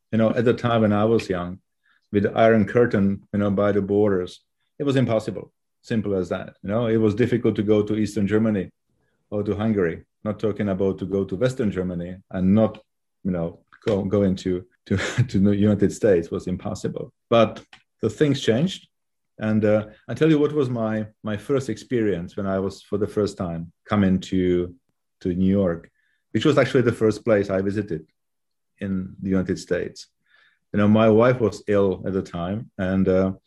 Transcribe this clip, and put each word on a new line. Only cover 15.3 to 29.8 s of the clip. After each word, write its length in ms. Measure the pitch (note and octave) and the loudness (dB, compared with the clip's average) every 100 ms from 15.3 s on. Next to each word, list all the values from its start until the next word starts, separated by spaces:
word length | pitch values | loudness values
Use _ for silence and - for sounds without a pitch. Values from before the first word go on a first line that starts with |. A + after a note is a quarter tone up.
| G2+ | 2
the 180 | G2+ G2+ | 2 4
United 340 | G#2 G2+ G2 | 2 4 0
States 400 | - A2 F2+ E2 | 2 2 2 2
was 180 | F#2+ - | -6 -6
impossible. 640 | F2+ - - - - - _ _ | -8 -8 -8 -8 -8 -12 _ _
But 340 | A#2 G#2+ - - - _ _ | 2 2 0 -18 -20 _ _
the 80 | A2+ | -6
things 320 | - D3+ C3+ | 0 0 0
changed. 460 | - A2+ F3+ - - _ _ _ _ - | 0 0 0 -4 -16 _ _ _ _ -8
And, 220 | G#2+ A2 | -2 0
uh, 220 | G#2 G#2+ G#2+ - - | 2 2 0 -12 -12
I 60 | |
tell 160 | B2+ D#3+ | 0 2
you 100 | D3 | 4
what 140 | D3 | 2
was 160 | D3+ B2 | 0 -2
my, 380 | B2 A2 A2 G#2+ _ | -2 -2 -4 -6 _
my 160 | A2 G#2 | -8 -8
first 320 | - C#3 C3+ | -4 -4 -2
experience 640 | G#2+ - B2 G#2+ F2 F2 - | -8 -4 -2 0 -2 -6 -8
when 100 | G2 | -4
I 120 | F#2+ | -2
was 240 | F#2+ - | -4 -8
for 160 | - G2+ | -8 -4
the 80 | G2+ | -2
first 320 | G#2+ G2 - | -2 -2 -2
time 340 | F2+ E2 E2+ _ - | -6 -6 -10 _ -4
coming 320 | G#2 F#2+ F#2 | 0 2 2
to, 540 | - F#2+ F2+ F2 F2 - _ _ _ _ | 0 -2 0 0 -2 -10 _ _ _ _
to 100 | F#2+ | -4
New 160 | F2+ F#2+ | 0 2
York, 420 | G2+ F#2 E2 - _ _ _ _ | 2 0 -2 -10 _ _ _ _
which 120 | - | -2
was 140 | D#3 C3+ | 2 2
actually 240 | C3 C3+ | 2 2
the 100 | A#2 | 2
first 320 | - A2 G#2 | 2 0 0
place 240 | - G#2 G2+ | 2 2 2
I 140 | F#2+ | -2
visited 440 | G2 G#2 G2+ D#2 - _ _ _ _ _ _ _ | -2 -4 -6 -8 -10 _ _ _ _ _ _ _
in 360 | G2+ F#2+ F#2 - | -6 -6 -6 -8
the 80 | F#2+ | -2
United 280 | F#2+ F2+ E2 | -2 0 -4
States. 500 | - F2 | -4 -4